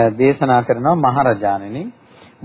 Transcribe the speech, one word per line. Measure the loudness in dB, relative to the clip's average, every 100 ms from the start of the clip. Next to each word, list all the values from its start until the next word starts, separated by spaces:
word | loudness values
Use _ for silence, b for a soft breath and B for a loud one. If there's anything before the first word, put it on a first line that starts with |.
| 4
දේශනා | 2 2 2 2 2
කරනවා, | 2 0 0 2
"මහරජාණෙනි, | 2 2 0 0 -2 -4 -6 -10 -12 -14 b b b _